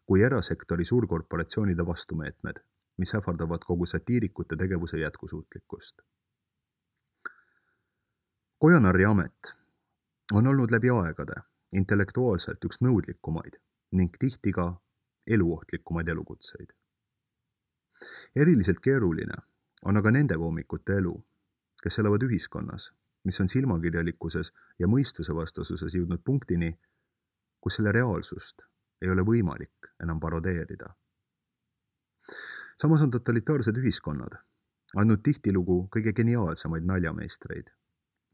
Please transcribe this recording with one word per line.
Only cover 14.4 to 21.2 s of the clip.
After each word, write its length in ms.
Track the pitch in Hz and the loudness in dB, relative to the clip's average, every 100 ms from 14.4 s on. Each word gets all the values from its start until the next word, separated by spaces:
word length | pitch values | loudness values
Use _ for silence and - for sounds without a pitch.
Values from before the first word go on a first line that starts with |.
| 101 | -4
ka 240 | 90 87 87 _ _ _ _ - | -2 -4 -6 _ _ _ _ 0
eluohtlikumaid 840 | 110 85 80 - 82 - 85 82 | 2 2 -2 -6 -10 -6 -4 -4
elukutseid. 640 | 80 - - - - - _ _ _ _ _ _ _ _ _ _ _ _ _ - - - 131 | -6 -8 -16 -18 -18 -20 _ _ _ _ _ _ _ _ _ _ _ _ _ -20 -20 -4 2
Eriliselt 420 | 156 131 95 85 | 6 6 4 2
keeruline 540 | 127 135 92 80 - - - _ _ - | 2 2 2 0 -4 -10 -16 _ _ -8
on 120 | - 104 | 0 4
aga 140 | 107 | 4
nende 260 | 131 147 80 | 4 4 0
koomikute 540 | 82 80 - 85 - 98 | -2 -4 -6 -8 -2 0
elu, 160 | 90 - | 0 -4